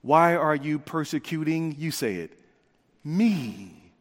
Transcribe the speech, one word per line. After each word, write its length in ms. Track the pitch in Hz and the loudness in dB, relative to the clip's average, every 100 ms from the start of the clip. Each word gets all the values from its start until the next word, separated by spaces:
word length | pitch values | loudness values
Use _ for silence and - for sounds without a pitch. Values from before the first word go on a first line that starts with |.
why 340 | 120 156 170 170 | 4 6 6 4
are 200 | 151 151 | 2 0
you 220 | 147 151 | -2 -4
persecuting," 960 | - 165 147 151 - 160 156 160 160 143 | -4 -6 -4 -6 -4 -4 -2 -2 -4 -4
you 100 | 160 | -6
say 260 | - 120 92 | -2 -4 -4
it, 240 | 80 - _ _ _ _ _ _ | -8 -14 _ _ _ _ _ _
"me?" 880 | 147 170 233 185 117 98 95 80 _ _ | -4 2 2 2 -4 -10 -16 -20 _ _